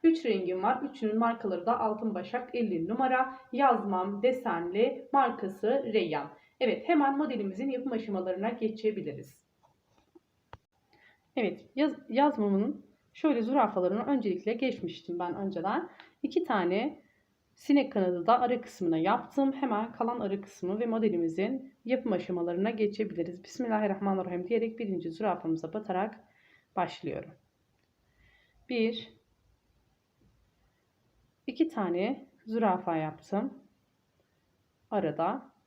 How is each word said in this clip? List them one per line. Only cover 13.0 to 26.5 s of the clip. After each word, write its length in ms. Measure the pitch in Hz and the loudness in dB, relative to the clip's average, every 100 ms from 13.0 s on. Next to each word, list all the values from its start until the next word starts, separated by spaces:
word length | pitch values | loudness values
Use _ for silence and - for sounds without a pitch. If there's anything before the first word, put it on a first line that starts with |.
| _ | _
şöyle 280 | - 320 233 | -2 2 2
zürafalarını 640 | 226 277 220 196 180 208 240 | 2 2 2 2 2 0 0
öncelikle 480 | 277 202 175 - | 0 2 -2 -2
geçmiştim 680 | 233 262 - 170 165 - 175 | 0 -2 -2 -8 -8 -8 -4
ben 160 | 175 170 | -4 -4
önceden. 540 | 196 180 185 262 330 - - _ | -4 -2 -2 -2 -4 -16 -20 _
İki 200 | - 381 | -2 0
tane 580 | 359 220 175 190 269 - _ _ _ _ _ | 2 2 2 2 0 -6 _ _ _ _ _
sinek 380 | _ - 285 277 | _ 4 4 6
kanadı 360 | 214 185 180 170 | 2 2 2 4
da 120 | 247 | 6
ara 220 | 240 240 | 6 0
kısmına 360 | - - 175 160 | -2 -2 2 4
yaptım. 560 | 175 233 - - 269 | 4 2 0 2 2
Hemen 380 | 269 262 208 233 | 2 -2 0 -2
kalan 280 | - 233 240 | -2 -2 -2
ara 220 | 208 196 | -2 -4
kısmı 380 | 196 - 180 208 | -6 -8 -4 -2
ve 60 | 233 | 0
modelimizin 880 | 226 220 175 165 165 208 262 - _ 226 | 2 2 2 -2 0 -2 -2 -8 _ -2
yapım 280 | 262 254 | -2 0
aşamalarına 560 | 185 - 180 170 170 208 | -2 -2 -2 -2 0 -2
geçebiliriz. 720 | 220 208 208 202 165 170 175 | 0 -2 0 -4 -4 -6 -8
Bismillahirrahmanirrahim 1040 | - - 240 214 208 196 196 190 185 175 180 | -16 -6 -2 0 0 0 0 0 -2 -4 0
diyerek 320 | 226 226 226 | 0 0 -4
birinci 320 | 220 180 165 | -4 -4 -6
zürafamıza 640 | 160 214 175 165 160 160 | -2 -2 0 -2 -4 -4
batarak 460 | 214 214 185 220 - _ _ _ | -8 -4 -2 -2 -6 _ _ _